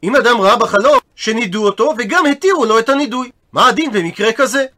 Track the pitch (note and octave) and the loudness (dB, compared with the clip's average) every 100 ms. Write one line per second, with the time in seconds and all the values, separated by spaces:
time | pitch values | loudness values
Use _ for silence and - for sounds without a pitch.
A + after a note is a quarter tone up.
0 | F3+ C4+ A3+ A#3+ F#3+ A3+ A3+ G#3 A#3+ C#4+ | 0 0 2 2 2 2 2 0 2 2
1 | - _ - A3 A3+ F#3+ G#3 F#3+ A#3+ D4+ | 0 _ -6 -4 -4 -2 -2 0 -2 -2
2 | A3 E4+ D#4 C#4 F#4+ F#4+ A#3 A3 A3+ C#4 | -2 0 0 0 0 0 2 0 2 0
3 | D4 B3 B3 _ _ C3 A#3+ - D#4 G#3+ | -2 -6 -8 _ _ 0 2 2 -2 -2
4 | E3+ - G#3+ A3+ C4 C4 C4 | -4 -2 -4 0 0 0 -4